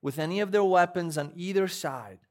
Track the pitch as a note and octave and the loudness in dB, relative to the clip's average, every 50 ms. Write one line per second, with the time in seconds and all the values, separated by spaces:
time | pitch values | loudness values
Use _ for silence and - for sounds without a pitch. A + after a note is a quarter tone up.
0 | - C#3+ C3+ D3 D#3 D#3+ F3+ G3+ G#3 G3 F#3+ G#3 G3+ F#3+ F#3 F3+ F3 F3 F3+ F3+ | -6 -6 -4 -4 -4 -2 -2 -2 -2 0 2 2 4 6 6 6 6 4 2 -4
1 | F3 E3+ D#3 D3+ C#3+ D3 - F3 F3 F#3 G3 G3 F#3+ F#3 F#3 - - D#3 C3+ B2+ | -4 -4 -4 -4 -6 -6 -8 -10 -8 -2 0 0 0 0 -2 -6 -6 -6 -6 -6
2 | A2 G2+ F#2+ F#2 _ _ | -10 -14 -18 -20 _ _